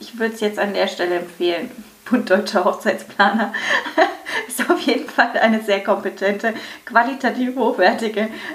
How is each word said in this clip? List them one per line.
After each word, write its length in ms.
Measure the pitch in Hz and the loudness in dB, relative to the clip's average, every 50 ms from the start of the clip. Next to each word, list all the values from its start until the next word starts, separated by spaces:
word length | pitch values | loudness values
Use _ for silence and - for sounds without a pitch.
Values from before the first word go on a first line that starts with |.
ich 180 | - - - 226 | -18 -12 -6 -4
würd's 220 | 226 220 220 - | -4 -4 -2 -2
jetzt 180 | 214 208 208 - | -2 -2 0 0
an 140 | 202 202 196 | -2 -2 0
der 140 | 185 190 | 0 0
Stelle 280 | 202 - - 175 175 180 | -2 0 -2 -2 0 -2
empfehlen, 560 | 175 175 - - - 175 175 170 165 - - - - - - - - - - | -2 -4 -6 -6 -2 0 0 0 0 -4 -8 -10 -14 -18 -20 -20 -12 -4 0
Bund 200 | 233 220 - - | 0 0 2 4
Deutscher 360 | 185 208 208 - - 190 190 | 2 2 2 2 0 2 2
Hochzeitsplaner 880 | 196 - - - 214 - - - - - - 196 - 202 226 208 - - - - - - 247 - - - | 2 0 0 0 -2 -2 -2 -6 -6 2 2 4 4 4 2 0 -2 -4 -4 -2 0 0 0 -2 0 2
<laughs> 520 | 320 339 - - - - - - - - | 2 2 2 2 -6 -10 -8 -6 -6 -6
ist 220 | - - - - - | -6 -4 -4 0 0
auf 100 | 349 - | 0 0
jeden 280 | - - 226 - - - | 2 0 0 -2 -2 -4
Fall 280 | - - 240 240 - | 2 2 2 2 2
eine 240 | 208 - 226 220 220 | 2 4 4 4 2
sehr 200 | - 208 196 196 | 2 0 0 0
kompetente, 720 | - 233 196 190 - 190 - - 196 196 202 202 - 226 220 - - - - - - | 2 0 0 0 0 -6 -4 0 0 0 0 0 -2 -2 -2 -4 -10 -12 -14 -14 -6
qualitativ 720 | - 240 233 233 262 269 - - 233 214 247 254 247 254 | 2 2 4 4 2 0 0 -2 -2 0 0 -2 -2 0
hochwertige, 720 | 269 220 247 262 - - 226 233 - 226 214 220 202 220 214 - - - - | 0 0 2 2 4 4 4 4 2 -2 -2 0 -2 -2 -2 -4 -10 -12 -12